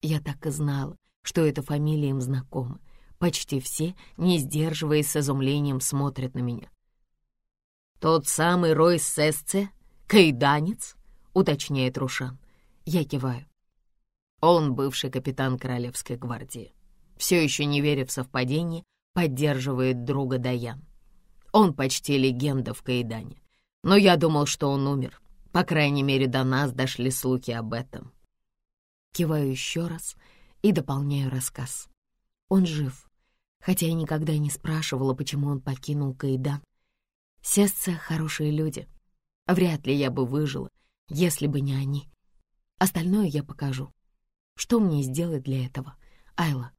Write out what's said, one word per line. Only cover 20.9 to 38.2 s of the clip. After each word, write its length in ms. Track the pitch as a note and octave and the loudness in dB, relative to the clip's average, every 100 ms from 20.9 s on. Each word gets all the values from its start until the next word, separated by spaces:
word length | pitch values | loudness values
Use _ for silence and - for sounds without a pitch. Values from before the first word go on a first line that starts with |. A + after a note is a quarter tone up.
| - _ _ _ - - | -20 _ _ _ -20 0
Он 220 | G#3+ G3+ | 4 4
почти 420 | C3+ C3 - - C#3 | 4 -2 -2 0 2
легенда 560 | C3 B2 D3 C3 A#2+ | 4 2 -2 -2 -4
в 100 | A#2+ | -8
Кайдане. 600 | - B2 A#2 A2+ A2+ - _ _ _ _ | -4 -2 -2 -8 -12 -18 _ _ _ _
Но 140 | - G3 | 4 8
я 200 | G3 E3+ | 8 6
думал, 300 | D#3+ D3+ C#3+ | 4 2 0
что 240 | - C#3+ | 0 0
он 160 | C#3 C#3 | 0 0
умер. 340 | C#3 C3 - - - - | -2 -6 -10 -20 -20 -4
По 100 | F3 | -2
крайней 400 | F3+ D#3 D3 C#3+ | 2 2 2 2
мере, 240 | C#3 C3+ C3 | 2 2 2
до 160 | C3 | 2
нас 300 | C3 C3 C#3+ | 2 0 0
дошли 380 | B2 C3 - B2+ | 0 -4 0 -2
слухи 400 | B2+ B2+ B2+ B2+ | -2 -2 -2 -2
об 240 | A#2 A2 | -6 -6
этом». 380 | A#2 B2+ - B2 _ _ _ _ _ _ _ _ _ _ | -8 -8 -14 -18 _ _ _ _ _ _ _ _ _ _
Киваю 380 | - E3 D#3 C#3 | -4 -2 0 -2
ещё 380 | C3 - E3 E3+ | -4 -4 -4 -6
раз 280 | E3 - - - _ - _ | -8 -12 -14 -20 _ -20 _
и 100 | G#3 | 2
дополняю 580 | F3 C#3+ C#3 C#3+ C#3+ C3+ | 2 0 -4 -2 -2 -2
рассказ. 580 | B2+ - - B2+ - - _ _ _ _ _ _ | -4 -6 -8 -10 -12 -16 _ _ _ _ _ _
Он 160 | F#3+ | 2
жив, 460 | F3+ D3+ C#3 C3 _ _ _ _ _ _ | 4 0 -4 -8 _ _ _ _ _ _
хотя 260 | - F#3 E3 | -2 0 2
я 80 | |
никогда 420 | E3 D#3 D#3 D#3 D3+ | 0 0 -2 0 0
не 100 | D3 | 0
спрашивала, 640 | C#3+ - D#3 D#3 C3 C3+ | -4 -4 -4 -2 0 0
почему 340 | C3 C#3 C#3 C#3+ | 0 -4 -2 -2
он 120 | C#3 | -2
покинул 540 | C3 C3 - D3 C#3 | -4 -8 -4 -2 -2
Кайдан. 480 | C3 C#3 C3 C3 C#3+ _ _ _ _ _ _ _ _ | -2 -2 -2 -2 -4 _ _ _ _ _ _ _ _
Сесце 520 | - - G3+ - - | -2 2 4 2 -4
хорошие 560 | E3+ - D#3+ | -6 -4 -4